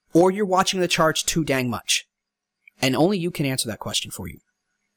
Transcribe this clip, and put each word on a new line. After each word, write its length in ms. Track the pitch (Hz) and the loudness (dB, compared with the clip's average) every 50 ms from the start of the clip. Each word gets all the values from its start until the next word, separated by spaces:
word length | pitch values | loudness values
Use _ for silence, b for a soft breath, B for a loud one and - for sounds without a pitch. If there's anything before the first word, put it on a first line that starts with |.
| _ _ - | _ _ 4
or 180 | 160 180 190 | 4 6 4
you're 140 | 190 208 214 | 4 2 0
watching 340 | 180 180 185 185 - - 190 | 2 2 2 2 2 0 0
the 80 | 175 170 | 0 0
charts 360 | - - 160 156 151 - - | 2 2 2 2 2 0 -2
too 200 | - - 170 151 | -2 -2 -2 0
dang 260 | 139 135 131 127 123 | 0 0 0 -2 -2
much. 360 | 113 95 - - - - - _ _ _ _ _ _ _ _ _ _ _ _ _ _ _ | -4 -6 -4 -4 -4 -4 -4 _ _ _ _ _ _ _ _ _ _ _ _ _ _ _
And 140 | 131 135 127 | -2 0 2
only 220 | 117 156 190 214 180 | 2 2 2 2 0
you 140 | 165 180 | -2 -4
can 140 | - - 147 | -4 -2 -2
answer 220 | 135 131 - - 117 | -2 -2 -2 -4 -6
that 100 | 101 - | -8 -10
question 320 | - 110 98 - - 98 | -8 -6 -6 -6 -6 -6
for 160 | - - 92 87 | -10 -12 -12 -12
you. 120 | - - _ _ _ _ _ _ _ _ _ _ _ | -14 -16 _ _ _ _ _ _ _ _ _ _ _